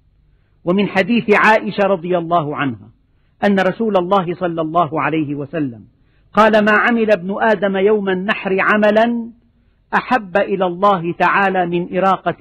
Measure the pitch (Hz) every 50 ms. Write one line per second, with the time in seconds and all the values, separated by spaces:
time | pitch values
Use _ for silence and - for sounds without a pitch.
0 | _ _ _ _ _ _ _ _ _ _ _ _ _ 165 180 202 202 - - 190
1 | 190 175 240 220 - 202 202 185 165 214 220 - 220 208 - 202 196 190 196 170
2 | 160 175 180 170 170 165 175 170 147 147 147 - 143 135 117 95 104 110 _ _
3 | _ _ _ _ _ _ _ _ - 202 196 196 185 185 180 - 233 220 196 185
4 | 175 180 202 196 170 175 170 - 185 170 165 165 160 156 160 175 170 139 156 151
5 | 135 147 156 160 151 139 147 143 143 - - 165 147 127 117 107 92 - _ _
6 | _ _ _ _ _ _ - 202 220 220 214 214 208 214 208 202 185 240 233 233
7 | 220 214 208 175 175 190 202 214 226 226 214 175 202 196 196 190 190 214 220 208
8 | 196 190 190 180 190 214 202 - - 196 190 190 165 165 208 208 214 208 208 214
9 | 226 240 233 233 226 233 - _ _ _ _ _ _ _ _ _ _ _ - 190
10 | - - 254 254 208 180 170 202 202 214 202 180 190 180 175 180 202 208 196 175
11 | 165 175 160 - 180 170 151 190 202 190 190 185 175 170 175 175 180 - 190 180
12 | 185 190 185 180 - 175 156 -